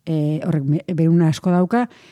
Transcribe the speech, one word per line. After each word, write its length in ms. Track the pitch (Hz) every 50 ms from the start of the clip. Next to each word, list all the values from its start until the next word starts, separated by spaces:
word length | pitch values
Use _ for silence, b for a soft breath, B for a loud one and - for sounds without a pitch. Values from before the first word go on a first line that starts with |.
| -
eh, 340 | - 160 156 147 151 151 156 -
horrek 200 | 185 170 151 135
me-, 220 | 139 143 170 - - 180
beruna 320 | 151 165 165 170 170 170 160
asko 220 | 151 - - 185
dauka. 380 | 175 180 180 175 233 240 247 - B B B B